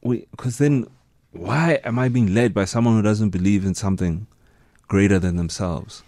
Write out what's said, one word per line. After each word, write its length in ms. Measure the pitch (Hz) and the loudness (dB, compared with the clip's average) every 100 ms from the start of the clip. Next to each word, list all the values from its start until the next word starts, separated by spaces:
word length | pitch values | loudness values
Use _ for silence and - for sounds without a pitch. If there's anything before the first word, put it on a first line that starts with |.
we, 240 | 120 123 - - | -4 -4 -6 -10
'cause 220 | 127 120 | -10 0
then 260 | 147 139 117 _ _ _ _ | 2 2 -2 _ _ _ _
why 480 | - 90 135 165 151 | -14 -4 -2 0 0
am 140 | - 120 | -2 -2
I 100 | 127 | 0
being 280 | 123 107 101 | 2 2 2
led 180 | 120 | 2
by 120 | 104 95 | 0 -2
someone 300 | 120 120 113 | 0 2 4
who 60 | |
doesn't 300 | 107 107 107 | 2 2 0
believe 340 | 90 95 101 95 | 0 2 2 0
in 80 | |
something 540 | 90 98 92 90 82 107 _ _ _ _ _ _ | -2 -2 -2 -2 -4 -8 _ _ _ _ _ _
greater 300 | 98 98 98 | 2 4 4
than 200 | 90 87 | 2 -2
themselves? 680 | 85 - 92 76 - - | -4 -6 -6 -6 -10 -20